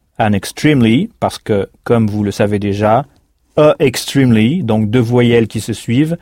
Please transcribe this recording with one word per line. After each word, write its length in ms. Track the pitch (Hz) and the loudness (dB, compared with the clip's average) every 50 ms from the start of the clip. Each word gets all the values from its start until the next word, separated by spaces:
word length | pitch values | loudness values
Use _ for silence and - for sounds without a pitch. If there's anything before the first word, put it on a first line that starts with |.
| _ _ _ - | _ _ _ -4
An 140 | 117 107 104 | -2 -2 -2
extremely, 760 | 98 - - - - - 151 151 139 120 110 110 131 - 226 - - | -2 -4 -8 -6 -2 0 2 2 4 4 2 2 2 0 -4 -6 -4
parce 180 | - 101 - - | -4 -4 -4 -6
que, 300 | - - 110 101 95 - _ _ - | -6 -4 -2 -2 -4 -6 _ _ -4
comme 240 | - 120 117 110 107 | 0 0 2 2 0
vous 160 | 101 104 104 | 0 -2 -2
le 60 | 101 | -2
savez 280 | 98 - 110 104 104 104 | -2 -2 -2 -2 -2 -2
déjà, 460 | 98 101 98 101 107 107 110 123 139 - _ _ _ _ _ _ _ _ - - | -2 -4 -2 -2 0 2 2 0 0 -4 _ _ _ _ _ _ _ _ 0 2
e 160 | 151 151 147 - | 2 2 2 2
extremely, 840 | 160 135 123 - - - - 139 135 127 117 110 107 113 147 190 180 | 0 -2 -2 -2 -6 -4 0 2 2 4 4 2 2 0 0 -2 -2
donc 280 | 113 110 107 110 104 | -2 -2 -2 -2 0
deux 100 | 107 127 | 0 0
voyelles 480 | 120 113 120 123 123 120 117 120 113 113 | 0 0 2 2 2 2 2 2 0 0
qui 120 | - 113 | -4 -6
se 120 | - - 110 | -8 -8 -8
suivent, 440 | - - - 117 127 151 156 170 170 | -8 -6 -4 -2 -2 -2 -2 -4 -8